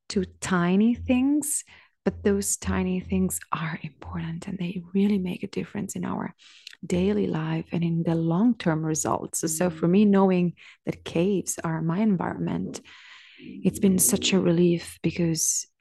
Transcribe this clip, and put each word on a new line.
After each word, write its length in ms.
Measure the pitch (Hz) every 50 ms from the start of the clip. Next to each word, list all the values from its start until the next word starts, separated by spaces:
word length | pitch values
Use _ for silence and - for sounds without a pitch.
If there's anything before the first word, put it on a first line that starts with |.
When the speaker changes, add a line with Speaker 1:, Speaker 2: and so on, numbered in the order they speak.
| _ -
Speaker 1:
to 160 | - 202 185 - - -
tiny 540 | - - 190 175 175 175 185 196 214 233 240
things, 680 | 233 - - 254 247 262 277 294 302 294 - - - - _ - - _ _ _ _ -
but 200 | 196 - - -
those 320 | 208 202 202 202 - -
tiny 420 | - - - 185 185 185 185 180 185
things 400 | 175 - 190 185 185 180 - - - -
are 260 | - 156 165 160 165 -
important 640 | - 151 - - - - - 170 165 165 165 170 - 196
and 100 | 180 -
they 240 | 175 175 - 185 170 175 190
really 240 | 196 196 208 208 190
make 240 | 185 180 - - -
a 20 |
difference 480 | - - 190 175 - - 202 190 - -
in 100 | 180 170
our 300 | - - - 50 - - _ - - - - - - - - -
daily 420 | - 185 175 185 202 208 208 190
life 400 | 180 165 160 160 160 160 160 - -
and 120 | - 165 170
in 180 | 165 165 165
the 120 | 165 170 165
long-term 720 | 165 165 165 165 180 226 247 226 - - 175 156 156 160
results. 560 | 156 156 - - - - - - - - - - 165 -
So 140 | - 180 180
for 160 | 165 160 175
Speaker 2:
Mm. 40 | 170
Speaker 1:
me, 140 | 180 202 214
knowing 500 | 202 196 196 196 190 185 180 180 175 - - - - - _ -
that 200 | - - - -
caves 540 | - - 165 175 202 202 175 - - - -
are 180 | - 165 160 160
my 200 | 160 165 165 196
environment, 800 | 226 220 190 165 - - - - 165 170 - 123 190 - - - - - - - - - - - - - - -
it's 400 | - - - - - 185 - -
been 200 | - 196 185 180
such 340 | - - 202 190 - -
a 80 | 196 185
relief 580 | 185 180 170 170 175 175 170 165 - - - -
because 640 | - 170 - - 170 165 160 160 - - - - - - _ -